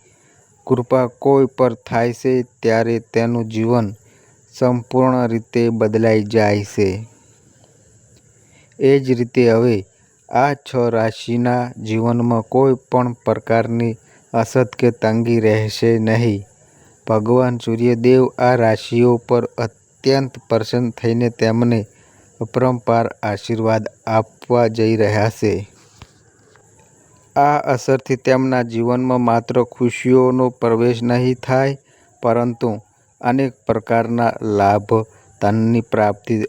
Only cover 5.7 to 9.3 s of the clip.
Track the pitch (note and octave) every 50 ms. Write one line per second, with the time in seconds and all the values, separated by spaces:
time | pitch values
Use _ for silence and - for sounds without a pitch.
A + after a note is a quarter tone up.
5.7 | A2+ A2+ A2+ G#2+ G#2+ A2+ A2+ A2+ A2 A2 G#2 G#2 A2 A2+ G#2+ G#2 G#2 G#2 G#2 G2+
6.7 | - - G#2 F#2+ F#2 G#2 A2 - _ _ _ _ _ _ _ _ _ _ _ _
7.7 | _ _ _ _ _ _ _ _ _ _ _ _ _ _ _ _ _ _ _ _
8.7 | _ - - C3+ C#3 C#3 C3+ C3 B2+ A#2 B2 A#2